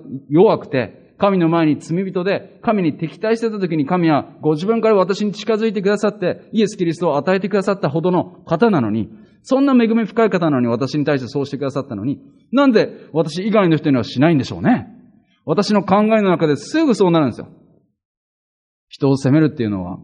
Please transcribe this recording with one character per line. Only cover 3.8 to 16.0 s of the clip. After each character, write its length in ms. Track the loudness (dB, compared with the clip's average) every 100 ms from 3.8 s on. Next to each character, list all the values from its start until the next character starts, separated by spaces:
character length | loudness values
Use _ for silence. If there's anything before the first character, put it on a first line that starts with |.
| -2
神 240 | 0 2
は 260 | 0 -2 -6
ご 100 | -2
自 140 | -2 0
分 160 | 0
か 80 | 2
ら 60 | 2
私 300 | 2 0 -4
に 60 |
近 220 | -6 -4
づ 120 | -2 -2
い 60 |
て 100 | -2
く 60 | -2
だ 100 | 0
さ 120 | -2
っ 100 | -2
て、 300 | -4 -4 -4
イ 100 | 0
エ 60 | 0
ス・ 80 | 0
キ 80 |
リ 100 | -4
ス 60 | -2
ト 80 | 0
を 100 | 0
与 160 | 0
え 60 | 0
て 80 | 0
く 80 | -2
だ 80 |
さ 80 | 0
っ 80 | -2
た 100 | -2
ほ 120 | 0
ど 100 | 0
の 140 | 0 -2
方 440 | -8 -4 0 2
な 120 | 2
の 100 | 0
に、 180 | -2 -6 -10 -20 _
そ 200 | -2 0
ん 40 | 4
な 60 |
恵 160 | 4 4
み 160 | 0
深 220 | -2 0 2
い 40 |
方 200 | 2 0
な 80 | 0
の 40 |
に 60 | 0
私 280 | 0 -2 -2
に 100 | 0
対 140 | -2
し 20 |
て 80 | -2
そ 100 | -6
う 60 | -6
し 60 |
て 60 | -6
く 60 |
だ 80 | -6
さ 80 | -6
っ 80 | -8
た 80 | -6
の 80 |
に、 160 | -6 -8 -12 _ -4
な 160 | 2 2
ん 60 |
で 340 | 2 0 -4 -6
私 340 | -4 -2 -2 0
以 40 |
外 180 | 2 2
の 80 | 2
人 140 | 2
に 40 | 0
は 80 |
し 160 | 0 0
な 100 | 2
い 60 | 2
ん 20 |
で 60 |
し 80 | 0
ょ 80 | -2
う 20 |
ね。 280 | 0 0 -2 -18 -20 _ _ _ -4
私 280 | -2 2
の 120 | 0 2
考 160 | 2